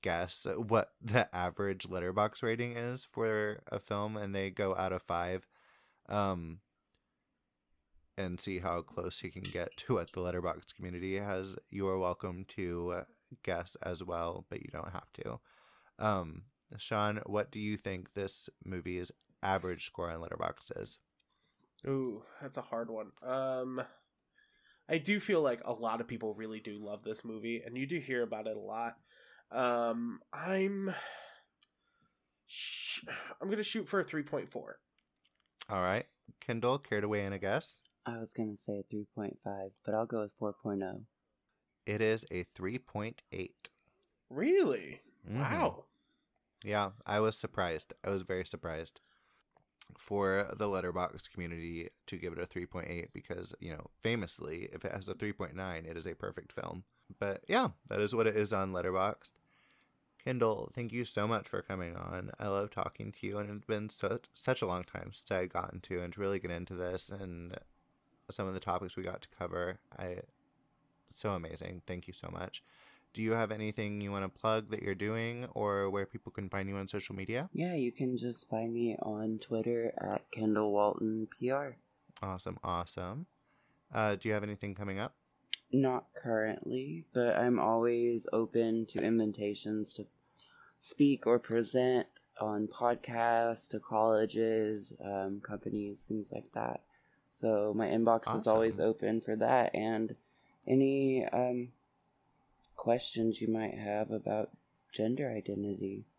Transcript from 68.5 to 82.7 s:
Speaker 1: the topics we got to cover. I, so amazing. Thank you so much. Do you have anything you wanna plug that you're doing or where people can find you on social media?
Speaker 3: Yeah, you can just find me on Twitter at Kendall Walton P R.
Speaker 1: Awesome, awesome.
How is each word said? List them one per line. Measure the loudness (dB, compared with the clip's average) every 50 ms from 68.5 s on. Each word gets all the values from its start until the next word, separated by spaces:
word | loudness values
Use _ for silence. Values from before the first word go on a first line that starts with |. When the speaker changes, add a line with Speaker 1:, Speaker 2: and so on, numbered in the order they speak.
| -4
Speaker 1:
the | -4
topics | -2 0 0 0 -2 -4 -8
we | -6
got | -6 -6 -6 -8 -12
to | -16
cover. | -8 -8 -6 -4 -2 -2 -2 -2 -4 -6 _ _ -12
I, | -10 -8 -8 -6 -8 -10 -14 _ _ _ _ _ _ _ _ _ _ _ _ _ _ _ _ -16
so | -4 -2 -2
amazing. | 0 0 -2 -6 -8 -8 -8 -10 -10 -10 -8
Thank | -6 -6 -6 -6
you | -10 -14
so | -12 -10 -8
much. | -6 -6 -6 -6 -8 -12 _ _ -20 -20 -20 -20 -20 _ _ _ _
Do | -2
you | 2 2 4
have | 4 2 0
anything | 0 -2 -2 -4 -2 -2 -4 -2 -2 -2
you | -2 -2
wanna | -2 -2 -2 -4
plug | -4 0 2 2 2 2 2 -2
that | -6 -4
you're | -2 -2 -2
doing | 0 0 0 0 0 -2 -2 -4 -6 -8 -6 -2
or | 0 0 2 2 2 2 2
where | 2 0 -2
people | -2 -6 -12 _ -10
can | -8 -6 -6
find | -4 -2 -2 -2 -2
you | -2
on | -4 -4
social | -4 -4 -6 -6 -6 -6
media? | -6 -4 -2 -2 -2 -2 -4
Speaker 3:
Yeah, | -4 -4 -2 0 0
you | 0 0 0
can | 0 0 0 0 0
just | 0 -2 -4 -4 -6 -8
find | _ -2 -2 -2 0 0
me | 2 2 2 0 0
on | -2 -4 -2 0 0 -2 -2 -2
Twitter | -2 -2 0 0 2 2 2 2 2 0 -2
at | -2 -2 -2 -2 -2 -4 _
Kendall | -4 0 4 4 4 6 4 4
Walton | 6 6 6 6 4 2 0 0 0 0 -2
P | -4 -6 -2 0 0
R. | 2 0 -2 -4 -8 -14 _ _ _ _ _ _ _ -8
Speaker 1:
Awesome, | -6 -4 -4 -4 -6 -8 -8 -6 -2
awesome. | 0